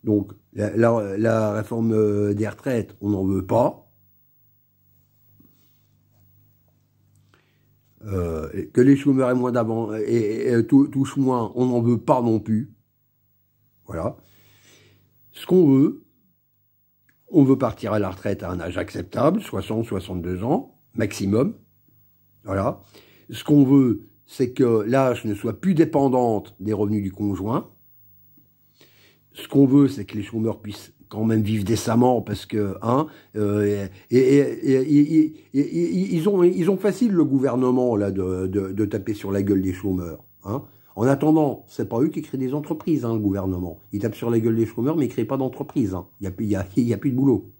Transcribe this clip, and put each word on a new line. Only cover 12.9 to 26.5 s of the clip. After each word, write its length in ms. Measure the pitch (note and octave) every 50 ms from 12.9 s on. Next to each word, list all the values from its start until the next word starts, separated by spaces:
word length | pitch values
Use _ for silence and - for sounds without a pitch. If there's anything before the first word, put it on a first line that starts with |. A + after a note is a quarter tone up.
| _ _ _ _ _ _ _ _ _ _ _ _ _ _ _ _ _ _ _
Voilà. 320 | - - E2 F2 A#2+ C3+ - _ _ _ _ _ _ _ _ _ _ - _ _ _ _ _ _ _ _ _ _ _
Ce 140 | _ - -
qu'on 220 | - F3+ F#3 F3 C#3+
veut, 320 | C3+ C3+ C#3+ G3 - - _ _ _ _ _ _ _ _ _ _ _ _ _ _ _ _ _ _ _ _ _ _ _ _ _ _
on 140 | - D#3+ C#3
veut 140 | C3 C#3
partir 340 | C3 C3+ A2+ G#2+ - - G#2+
à 80 | G#2+ G#2+
la 100 | G2+ F#2
retraite 320 | F#2 F#2 - G#2 G2 - -
à 80 | F2
un 100 | F2+ F2+
âge 160 | E2 F2 F2
acceptable, 640 | F2+ F2 - - G#2+ F#2+ - - - B2 D#3 F3+ A3+
soixante, 420 | G3 - - F#2+ F#2 - G#2+ A2+ A2+
soixante-deux 640 | - G#2 F#2+ F#2 - F#2 F2+ E2+ F2+ F2+ F2+ G#2
ans, 340 | B2 D#3+ B3 - - _ _ _ _ _
maximum. 640 | A2 A2+ G#2 - - G2+ G2 G2+ A2+ C3 G#3 A#3 - _ _ _ _ _ _ _ _ _ _ _ _ _ _ _ _ _
Voilà. 360 | - F#2+ F#2+ G2 C3 - - - _ _ - _ _ _ _ _ -
Ce 140 | A#2+ - -
qu'on 220 | - D3+ D3 C#3
veut, 420 | B2+ C#3 C#3 C3 A#2+ G#2+ - - _ _ _ _
c'est 280 | _ - - C3 B2 -
que 300 | - C3 A#2+ A2+ A2 G2+
l'âge 420 | A2 B2+ C3+ C3+ B2+ A#2+ A#2 -
ne 80 | A2 G2+
soit 260 | - - A2+ G#2+ -
plus 140 | - F#3+ F#3
dépendante 800 | D3+ E3 D3+ - C#3 C#3 C3+ B2 B2+ B2 A#2 A2 G2+ - -